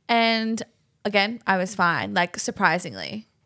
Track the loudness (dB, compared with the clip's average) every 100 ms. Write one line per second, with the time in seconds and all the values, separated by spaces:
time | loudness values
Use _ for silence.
0 | 0 2 4 2 -2 -4 -6 _ _ _
1 | -2 0 0 -2 0 0 0 0 2 2
2 | 0 0 -2 -2 -6 0 2 2 -2 -8
3 | -10 -12 -14 _